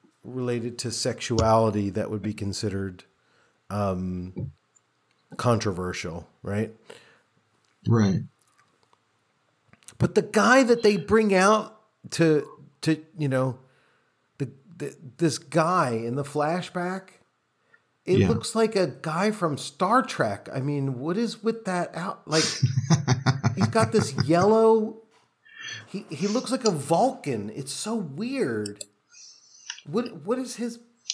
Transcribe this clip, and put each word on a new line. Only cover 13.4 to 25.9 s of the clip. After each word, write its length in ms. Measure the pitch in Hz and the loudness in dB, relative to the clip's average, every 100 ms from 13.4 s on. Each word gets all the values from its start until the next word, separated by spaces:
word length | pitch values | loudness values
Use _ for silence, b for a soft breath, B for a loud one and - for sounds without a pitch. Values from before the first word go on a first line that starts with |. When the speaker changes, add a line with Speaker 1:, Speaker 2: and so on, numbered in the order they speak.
| 131 127 _ _ _ _ _ _ _ - | -2 -4 _ _ _ _ _ _ _ -12
Speaker 1:
the, 120 | 139 - _ - | -12 -12 _ -14
the, 180 | 143 - 127 - | -14 -14 -14 -2
this 220 | 165 - | -2 -2
guy 520 | - 165 160 180 139 | -4 0 2 2 0
in 240 | 113 117 131 | -2 -4 -4
the 80 | |
flashback, 840 | 139 147 147 175 175 180 180 190 - _ _ _ _ _ _ _ _ _ - | -4 -2 -2 -2 -6 -6 -6 -8 -12 _ _ _ _ _ _ _ _ _ 2
it 140 | 104 | 4
Speaker 2:
Yeah. 80 | 98 | 4
Speaker 1:
looks 240 | - - | 2 0
like 220 | 226 220 202 | 0 2 2
a 120 | 180 | 0
guy 440 | - 160 160 208 | -2 -6 -2 -2
from 260 | 214 170 135 | 0 -2 -2
Star 460 | - - 190 247 | -8 -2 2 2
Trek. 460 | 247 - 117 98 - | 2 -2 -2 -2 -8
I 60 | 135 | -4
mean, 400 | 135 147 135 120 | -2 -2 -2 -4
what 180 | 147 190 | -4 -2
is 240 | 233 - | -2 -2
with 220 | 226 226 - | -4 -4 -4
that 300 | 180 170 160 | -4 -4 -6
out-, 320 | 185 - - | -10 -10 -2
like, 160 | 160 156 - - - - - | 0 0 0 0 0 2 2
Speaker 2:
<laughs> 540 | - - 127 - - - | 2 0 0 0 0 0
Speaker 1:
he's 120 | 220 | 0
got 240 | 226 220 | 2 2
this 220 | 220 - 131 143 | 2 0 -2 2
yellow, 720 | 170 196 220 226 226 220 - _ _ _ _ B B B B | 4 6 6 6 4 2 -8 _ _ _ _ B B B B
he, 180 | B | B